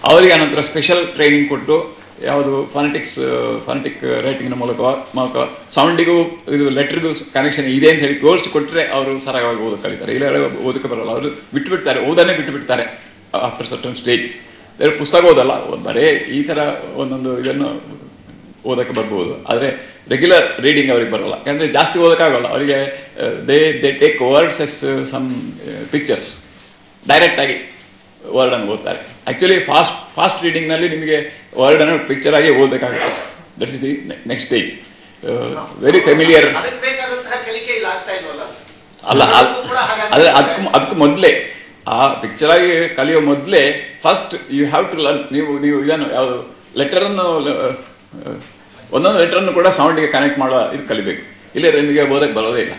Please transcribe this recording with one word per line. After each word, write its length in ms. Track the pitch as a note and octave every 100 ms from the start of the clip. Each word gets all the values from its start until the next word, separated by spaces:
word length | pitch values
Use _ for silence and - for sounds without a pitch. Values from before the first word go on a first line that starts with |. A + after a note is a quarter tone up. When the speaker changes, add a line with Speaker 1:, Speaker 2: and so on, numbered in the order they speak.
Speaker 1:
ಅವರಿಗೆ 300 | B2+ E3 F#3
ಆನಂತರ 280 | E3 D3+ D3
ಸ್ಪೆಷಲ್ 460 | - D#3+ D#3+ F3+ D#3
ಟ್ರೈನಿಂಗ್ 420 | - D3 D3 C#3+
ಕೊಟ್ಟು, 480 | C3+ C3 D#3 - - - -
ಯಾವುದು 460 | - C#3+ C#3 C3+ C#3+
ಫೋನೆಟಿಕ್ಸ್, 460 | - D3 C#3+ - - C3 B2 A#1+ - -
ಫೋನೆಟಿಕ್ 380 | B1+ - -
ರೈಟಿಂಗ್‌ನ 500 | C3 A#2+ B2+ C3+ B2+
ಮೂಲಕ, 260 | B2+ A#2+ A#2+ B2 C#3 - C3
ಮೂಲಕ 360 | B2+ B2+ C3 - -
ಸೌಂಡಿಗೂ 720 | - D#3 E3+ E3+ E3+ E3+ E3+ - C#3+
ಇದು 140 | C#3+
ಲೆಟರ್‌ಗೂ 440 | C3 C#3+ D3+ D#3+ D3+ -
ಕನೆಕ್ಷನ್ 320 | C#3 C#3+ C#3+ C3
ಇದೆ 260 | C3+ D#3
ಅಂತ 80 | D3+
ಹೇಳಿ 160 | C#3+ C#3+
ತೋರಿಸಿ 340 | D3 F3+ -
ಕೊಟ್ಟರೆ 380 | D#3 C#3+ E3 D3+
ಅವರು 320 | C3+ C3+ C3+
ಸರಾಗವಾಗಿ 400 | C3+ B2+ A#2+ A2+
ಓದೋಕ್ಕೆ 280 | A2+ G2+ G2+
ಕಲಿತಾರೆ, 260 | - G2+
ಇಲ್ಲ 120 | B2 C#3 C#3+ C#3 G#2
ಓದೋಕ್ಕೆ 300 | B2+ B2+ C3
ಬರೋಲ್ಲ. 240 | A2+ G#2
ಅವರು 180 | A#2+ C#3+ D3 -
ಬಿಟ್ಟುಬಿಡ್ತಾರೆ, 460 | C#3 D#3+ F#3 C#3+ B2+
ಓದನ್ನೇ 340 | B2 E3+ F3
ಬಿಟ್ಟುಬಿಡ್ತಾರೆ 680 | D#3+ C3+ C#3 - B2 A#2 - - - -
after 400 | - A#2+ - A#2
certain 240 | A2+ B2 A#2+
stage. 300 | B2 A#2+ - - - - - -
ಬೇರೆ 140 | D3
ಪುಸ್ತಕ 320 | D3+ D3 F3
ಓದಲ್ಲ, 420 | F3 D3 B2+ - -
ಬರೇ 460 | - - A2+ D#3
ಈ 320 | C#3+ G#2+ C3+
ಥರ 140 | C#3+ D3+ D3 C3+ A2+ -
ಒಂದೊಂದು 440 | C3+ C3 B2+ B2
ಇದನ್ನು 580 | B2+ C#3 C#3+ - - - - - - - - - -
ಓದೋಕ್ಕೆ 280 | B2+ A#2+
ಬರ್ಬೋದು, 520 | A2+ G#2 G2+ F2 - -
ಆದರೆ 520 | A#2 C3+ - - - -
ರೆಗ್ಯುಲರ್ 520 | C3 F3 F3 - -
ರೀಡಿಂಗ್ 300 | C3 D3 C3+
ಅವ್ರಿಗೆ 200 | A#2+ A2
ಬರೋಲ್ಲ. 220 | G#2 G#2
ಯಾಕಂದರೆ 340 | - C#3+ D3 D#3
ಜಾಸ್ತಿ 320 | - E3+ F3
ಓದೋಕ್ಕಾಗಲ್ಲ 480 | E3+ D#3+ E3 B2+ A#2+
ಅವರಿಗೆ. 280 | C#3 C#3+ C3+
ಆ, 680 | C#3 - - - A#2 G2 B2
they, 360 | C#3+ D#3 C3
they 220 | C#3 C#3
take 280 | D3+ D3+ B2+
words 220 | C#3+ E3
as, 320 | - D3 - C3+
ಆ, 320 | C3+ C3+ C3
some, 140 | C3
ಆ, 520 | B2 - - - - -
pictures. 320 | D3+ D3 A2 - - - - - - - - -
ಡೈರೆಕ್ಟಾಗಿ 680 | D3 E3+ - C#3+ B2 - - - - _ _ -
ವರ್ಡನ್ನು 400 | A2 B2+ A#2+ G2+
ಓದ್ತಾರೆ. 320 | A2 - F2 - - -
Actually 280 | A#2+ F#3 F#3
ಫಾಸ್ಟ್, 560 | - D3 E3+ - - -
ಫಾಸ್ಟ್ 280 | F3+ -
ರೀಡಿಂಗ್‌ನಲ್ಲಿ 460 | E3+ D#3+ D#3+ D#3+ F3
ನಿಮಗೆ 560 | D#3 D#3 D3+ D3 - - -
ವರ್ಡನ್ನು 500 | C3 D3+ D3+ D#3+ -
ಪಿಕ್ಚರ್ 260 | C#3 C#3+
ಆಗಿ 160 | D3 D#3
ಓದಬೇಕಾಗುತ್ತೆ. 840 | C3 C3+ B2+ B2 A#2 - - - - - -
That 160 | A#2+ C3
is 80 |
the 120 | C3+ C#3+
ne-, 340 | - - A2+
next 180 | C3+ -
stage. 200 | A#2 -
ಆ, 960 | - - - - - A#2+ A#2+ A#2+ - - -
very 240 | B2 F3 D#3+
familiar. 360 | D3+ D#3+ D#3
Speaker 2:
ಅದಕ್ಕೆ 400 | - D3 - -
ಬೇಕಾದಂತಹ 600 | C4 C4 B3+ B3 B3 B3 A3+
ಕಲಿಕೆ 280 | A3+ A#3
ಇಲ್ಲಿ 140 | A3+ F#3+
ಆಗ್ತಾ 240 | F#3+ G#3
ಇಲ್ವಲ್ಲ? 300 | F#3 D#3+ D3 D#3 - - - - - -
Speaker 1:
ಅಲ್ಲ, 160 | -
ಅದ್-, 120 | - -
Speaker 2:
ಅದಕ್ಕೂ 320 | - B3+ B3+
ಕೂಡ 100 | -
ಹಾಗಾಗಿ 360 | - A3 G#3+
Speaker 1:
ಅದ್ರ-, 180 | C#3+ E3
ಅದಕ್ಕೂ, 380 | C#3+ - - F#3+
ಅದಕ್ಕೂ 260 | C#3 - E3
ಮೊದಲೇ, 680 | C#3+ C#3+ E3 - - - - - -
ಆ 260 | A#2 C#3
ಪಿಕ್ಚರ್ 360 | D3 A2+ A2+ D3+
ಆಗಿ 460 | F3 F3+ E3 E3+ -
ಕಲಿಯೋ 260 | C#3+ D#3+
ಮೊದಲೇ 720 | D3 C#3+ D3 F#3 C3+ - - -
first 560 | D#3+ F#3+ - C#3+ - C#3
you 120 | D3 D#3
have 200 | F#3+ E3
to 60 |
learn. 320 | C#3+ C#3+ C3+
ನೀವು, 260 | C#3 D3+ C#3
ನೀವು 240 | D3 D3
ಇದನ್ನು 300 | C#3+ D#3 C#3+
ಯಾವುದು 440 | B2+ B2+ B2 - - - -
ಲೆಟರನ್ನು, 460 | C#3 F#3 G3+ G3 F3+ D#3+
ಆ, 360 | C#3+ A2 B2+ C3 - - _ - - - - - - - -
ಒಂದೊಂದು 280 | C3+ F3+ G3+
ಲೆಟರನ್ನು 340 | E3+ F3 F#3+
ಕೂಡ 140 | F3 F#3
ಸೌಂಡಿಗೆ 400 | F#3 D3+ D#3 D3+
ಕನೆಕ್ಟ್ 320 | C3+ C#3+ C#3
ಮಾಡೋ 320 | C3 B2+ G#2+
ಇದು 160 | C#3 -
ಕಲಿಬೇಕು, 360 | A2 G2 - - - - -
ಇಲ್ಲದ್ರೆ 260 | E3 D3
ನಿಮಗೆ 200 | D3 C#3+
ಓದಕ್ಕೆ 340 | C#3 C#3 C#3+ A2
ಬರೋದೇ 260 | A2+ A#2+
ಇಲ್ಲ. 120 | A2+